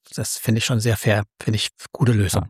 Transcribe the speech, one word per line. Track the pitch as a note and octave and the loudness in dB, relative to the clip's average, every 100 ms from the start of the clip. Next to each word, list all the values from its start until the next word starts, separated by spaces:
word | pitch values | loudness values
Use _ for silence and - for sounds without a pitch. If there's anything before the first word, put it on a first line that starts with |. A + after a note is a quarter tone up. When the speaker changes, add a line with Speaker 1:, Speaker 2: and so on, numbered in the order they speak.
| _ | _
Speaker 1:
das | - A#2+ - | -8 -8 -4
finde | - A2+ | 0 0
ich | - | 0
schon | A#2 | 0
sehr | A#2 G#2+ | 0 0
fair, | - G#2 G#2 _ | 2 0 0 _
finde | - G#2+ | -2 -2
ich | - - - | -2 -8 -16
gute | - - | 0 2
Lösung. | A2 F#2+ | 4 2
Speaker 2:
Ja, | G2 | 0